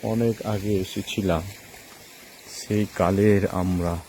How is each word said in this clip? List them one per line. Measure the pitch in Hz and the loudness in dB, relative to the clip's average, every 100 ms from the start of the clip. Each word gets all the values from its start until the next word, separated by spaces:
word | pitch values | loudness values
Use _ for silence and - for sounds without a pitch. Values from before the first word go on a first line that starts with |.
| 113 | -2
অনেক | 113 117 107 107 | 0 0 0 -2
আগে | 104 101 101 | -2 0 0
এসেছিলাম | 92 - 107 - 98 82 92 - - - - - - - - - - - | 0 -6 -6 -2 0 0 -2 -14 -20 -20 -20 -20 -20 -20 -20 -20 -18 -16
সেই | - 107 101 - | -4 -2 -2 0
কালের | 87 98 104 101 95 - | 2 4 6 4 2 0
আমরা। | 90 87 85 85 | 0 0 -2 -4